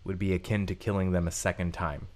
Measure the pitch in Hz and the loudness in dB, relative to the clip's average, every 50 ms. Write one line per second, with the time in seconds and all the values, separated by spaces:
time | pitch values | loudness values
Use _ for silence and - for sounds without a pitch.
0 | - 92 95 90 101 95 92 90 - - 113 104 98 90 95 - - 107 101 98 | -8 -6 -4 0 2 2 2 2 2 2 0 2 2 0 -2 -4 -2 0 0 2
1 | 92 92 90 87 85 87 - - - 95 87 - 90 87 - - 87 82 71 69 | 2 4 4 2 2 2 0 0 0 -2 0 0 -2 -2 -2 -2 -2 -4 -4 -6
2 | - - - | -10 -12 -14